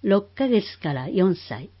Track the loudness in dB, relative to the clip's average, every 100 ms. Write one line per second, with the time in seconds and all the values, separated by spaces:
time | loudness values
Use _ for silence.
0 | 2 0 0 -4 0 2 0 -8 -6 -6
1 | -4 2 2 2 -6 -14 -14 _